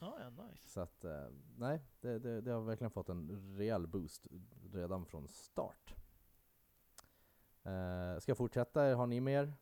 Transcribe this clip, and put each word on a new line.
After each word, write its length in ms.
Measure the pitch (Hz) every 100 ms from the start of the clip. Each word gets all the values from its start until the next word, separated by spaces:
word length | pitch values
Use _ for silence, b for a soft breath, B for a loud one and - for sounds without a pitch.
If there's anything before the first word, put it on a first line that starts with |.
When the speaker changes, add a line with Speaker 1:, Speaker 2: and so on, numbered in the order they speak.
Speaker 1:
Ja, 180 | 185 302
ja, 240 | 123 123
nice. 240 | 226 - -
Speaker 2:
Så 120 | 98
att, 240 | 87 -
eh, 200 | 87 73 64 69 - 120
nej, 240 | 123 156 135 -
det, 180 | 127 113
det, 220 | 120 113
det 100 | 123
har 100 | 117
verkligen 300 | 110 110 113
fått 180 | 98 90
en 460 | 87 78 101 98 98
rejäl 280 | 107 104 82
boost 400 | 95 78 - - 90 - - 92
redan 340 | 92 87 95 85
från 220 | 80 69
start. 680 | - - - - - - - - - - - _ _ _ _ _ - b b b b b -
Eh, 540 | 95 92 90 90 90 85
ska 120 | -
jag 60 | 127
fortsätta? 440 | 120 123 120 151 139 123
Har 100 | 120
ni 140 | 120
mer? 320 | 131 139 143 143